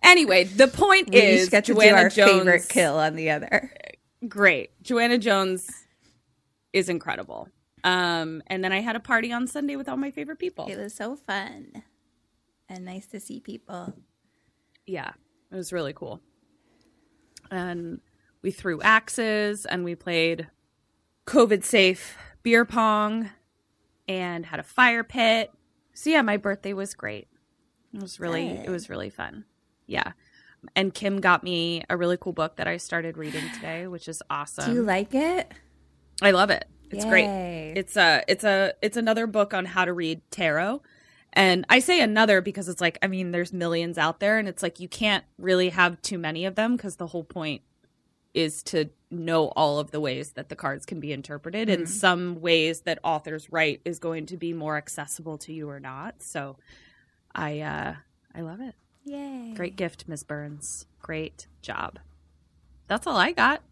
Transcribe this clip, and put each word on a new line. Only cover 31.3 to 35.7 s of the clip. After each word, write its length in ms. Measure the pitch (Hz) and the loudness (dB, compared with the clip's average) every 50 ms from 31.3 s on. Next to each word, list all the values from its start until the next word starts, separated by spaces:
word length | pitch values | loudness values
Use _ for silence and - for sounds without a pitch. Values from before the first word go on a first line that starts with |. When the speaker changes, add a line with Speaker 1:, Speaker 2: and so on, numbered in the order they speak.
| 180 160 - | 4 4 2
Speaker 1:
me 420 | 180 180 170 165 170 170 165 - - | -2 -4 -2 -2 -2 -4 -6 -4 -6
a 60 | - | -4
really 200 | 175 175 175 180 | -2 0 0 0
cool 160 | 175 - 185 170 | -2 -4 -8 -4
book 240 | 170 156 160 - | -4 -4 -4 -4
that 120 | - 180 175 | -6 -6 -4
I 80 | 170 | -4
started 400 | 175 - - - 170 165 165 165 | -6 -8 -6 -6 -6 -6 -6 -10
reading 260 | 160 156 151 143 156 156 160 - | -10 -12 -10 -8 -8 -8 -10 -12
today, 320 | - - 160 165 165 175 | -12 -10 -10 -10 -10 -10
which 220 | 185 180 170 - - | -12 -14 -14 -14 -12
is 140 | 165 - - _ | -14 -14 -10 _
awesome. 360 | - 147 147 - - - 143 | -8 -8 -6 -8 -8 -8 -4
Speaker 2:
Do 80 | - 233 | -2 0
you 80 | 240 233 | 0 0
like 320 | 214 185 185 202 214 - | 2 0 0 0 0 -2
it? 380 | 262 302 320 359 370 - - - - _ _ | 0 0 0 0 -2 -4 -6 -12 -20 _ _